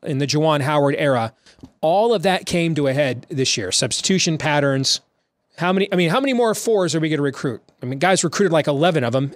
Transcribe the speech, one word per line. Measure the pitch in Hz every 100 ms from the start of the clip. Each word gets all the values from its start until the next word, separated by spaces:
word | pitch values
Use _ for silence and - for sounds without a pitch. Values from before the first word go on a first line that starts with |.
in | - 139
the | 139
Juwan | 147 156 147
Howard | 139 151 143 151
era, | 147 123 113 _ _ - - -
all | 156 190 233
of | 208
that | 185 185 -
came | 180 165 151
to | 139
a |
head | 135 139 123 -
this | 135 127 123
year. | 92
Substitution | - 120 - - 185 175 156
patterns. | 156 147 139 135 131 - _ _ _ _ _ -
How | 175
many, | 190 196
I | 185
mean, | 165
how | 233
many | 277
more | 247 233
fours | 202 226 208 175
are | 160
we | 160
gonna | 151
recruit? | 143 - 143 110 _ -
I | 123
mean, | 135
guys | 175 180
recruited | 160 - 190
like | 160 151
eleven | 143 175 160
of | 120
them. | 131 139